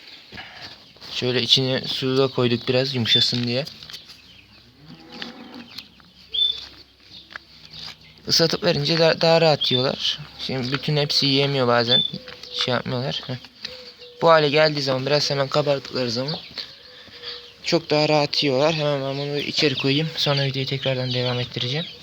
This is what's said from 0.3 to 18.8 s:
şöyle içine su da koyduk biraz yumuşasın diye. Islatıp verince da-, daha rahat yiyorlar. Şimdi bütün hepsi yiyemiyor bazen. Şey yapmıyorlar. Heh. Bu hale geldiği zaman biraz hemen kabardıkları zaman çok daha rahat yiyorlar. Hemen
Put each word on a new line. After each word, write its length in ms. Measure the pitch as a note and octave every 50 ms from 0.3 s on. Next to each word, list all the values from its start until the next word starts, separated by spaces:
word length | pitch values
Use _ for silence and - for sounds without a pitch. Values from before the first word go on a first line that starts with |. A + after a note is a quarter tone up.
| - - - - - - - - - - - - - - - - -
şöyle 280 | - B2+ B2 B2 B2 A#2+
içine 400 | A#2 - C#3 C3 B2+ C3 B2+ -
su 320 | - - - C3+ C3 C3 C3
da 100 | C3+ C3
koyduk 400 | - - B2 B2 A#2+ A#2 - -
biraz 260 | B2+ B2+ C3+ C3+ C#3
yumuşasın 520 | B2+ A2+ A2 A#2+ A#2+ - - - A#2+ A#2+
diye. 180 | A#2+ A#2+ B2+ D3 - - - - - - - - - - - - - - - - - - - - - _ _ D3 - - - - - - - - A#3+ A#3+ - - - - - - - - - - - - - - - - - - - - - - - - - - - - - - _ _ _ - - - - - - - - - _ - - - - - - - - - - - - - - - -
Islatıp 360 | C#3+ - E3 D#3+ - - -
verince 340 | F3+ E3 C#3+ D3 D3+ E3 D#3+
da-, 220 | E3 D#3+ - -
daha 200 | - E3 E3 E3
rahat 320 | E3 D#3+ D3 - - - B2+
yiyorlar. 460 | B2 B2+ C#3 - - - - - - D3 - - -
Şimdi 340 | - - - C3 A#2+ B2 C#3
bütün 240 | C3+ - - D3+
hepsi 300 | D3 C#3+ D3 - - C#3
yiyemiyor 420 | C#3 C3+ C#3 C#3 C#3 C#3 C3+ B2+ A#2+
bazen. 340 | A#2+ A#2+ A#2 A#2 B2 B2+ - - - - - - - - - - - - -
Şey 100 | - B2
yapmıyorlar. 480 | A#2+ - - C3 B2 B2+ D3+ D#3+ - -
Heh. 80 | - B2+ B2 - - - - - - - - - - - - - - - - E3+
Bu 60 | E3
hale 200 | E3 D#3+ D3+ D3
geldiği 340 | C3+ D#3 D#3 D#3 D3+ D3 C3+
zaman 240 | C#3 C3 C3 C3
biraz 240 | C#3 D3 D3 C#3 -
hemen 180 | D3 C#3 C#3 C3+
kabardıkları 600 | - D3+ C#3+ D3 C#3+ C#3 - - - B2 B2+ A#2+
zaman 280 | A2 A#2+ C3 C#3+ E3 - - - - - - - - - - - - - - - - - - - - - - - - - -
çok 260 | - - E3 D#3 -
daha 180 | D3+ D3+ D3+ D3+
rahat 360 | D3+ D3+ D3 D3 - - D3
yiyorlar. 300 | D3 C3 B2+ D3 D#3 E3
Hemen 280 | D#3